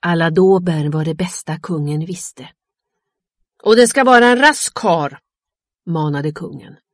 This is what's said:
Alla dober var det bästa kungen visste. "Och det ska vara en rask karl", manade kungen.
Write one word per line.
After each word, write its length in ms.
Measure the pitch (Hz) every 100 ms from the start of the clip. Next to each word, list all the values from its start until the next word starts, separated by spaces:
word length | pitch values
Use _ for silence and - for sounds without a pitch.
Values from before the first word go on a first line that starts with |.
Alla 300 | 170 170 165
dober 580 | 160 185 190 180 156 147
var 160 | 156
det 100 | 156
bästa 440 | 160 180 - - 165
kungen 460 | - 165 147 151 165
visste. 420 | 180 - - 127 _ _ _ _ _ _ _ _ _ _ _
"Och 140 | - 226
det 120 | 240
ska 160 | 269
vara 220 | 262 247 240
en 120 | 247
rask 360 | 285 294 -
karl", 400 | - 214 165 143 139 _ _ _ _ _ _ -
manade 460 | 165 151 143 151
kungen. 440 | 147 - 135 - - _